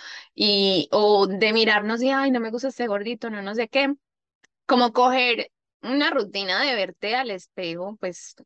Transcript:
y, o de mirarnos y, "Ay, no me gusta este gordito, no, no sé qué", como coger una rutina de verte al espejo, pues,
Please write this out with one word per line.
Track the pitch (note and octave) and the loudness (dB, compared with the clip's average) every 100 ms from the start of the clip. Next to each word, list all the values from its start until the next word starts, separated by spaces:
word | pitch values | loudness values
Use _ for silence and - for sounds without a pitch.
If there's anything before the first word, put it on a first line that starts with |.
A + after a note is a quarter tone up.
| - - - | -18 -18 -16
y, | - G#3 G3+ G3 F#3+ - | -2 0 2 2 2 0
o | G#3 G#3 G3+ G3 | 2 4 4 4
de | G3 G#3+ | 2 0
mirarnos | A3 A3 G#3 G#3 A#3 | 2 4 2 0 -2
y, | B3+ | 0
"Ay, | C4+ C4+ | 2 2
no | B3+ | 0
me | A3+ | -2
gusta | A#3 C4+ | -4 -6
este | - A#3+ | -4 -4
gordito, | G3+ G3+ A#3+ A#3 | -2 -4 -8 -8
no, | G#3+ | -8
no | G3 | -6
sé | A3 A#3 | -6 -2
qué", | C4+ C#4 C#4+ _ _ _ _ _ _ - | 0 0 -2 _ _ _ _ _ _ 0
como | B3 A#3+ | 2 4
coger | A3 B3 C4 B3 A3+ - _ _ _ | 4 4 4 2 0 -4 _ _ _
una | G#3 C4+ D4 | -4 0 2
rutina | C#4+ A#3 G3+ G3 F#3 | 0 -2 -6 -4 -2
de | C#4 A#3+ | 0 0
verte | F#3+ - G#3 A#3+ | -4 -4 -4 -2
al | B3+ | -4
espejo, | F#3+ - - F3 E3+ F#3+ G#3+ | -8 -12 -10 -8 -6 -10 -8
pues, | F#3 F3 - - | -10 -10 -16 -20